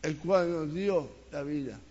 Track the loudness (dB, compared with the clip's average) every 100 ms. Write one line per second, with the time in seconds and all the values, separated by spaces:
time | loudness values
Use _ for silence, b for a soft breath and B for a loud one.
0 | -2 -4 4 4 4 0 -2 0 2 2
1 | 0 -12 -10 -8 -4 -4 -4 -8 -16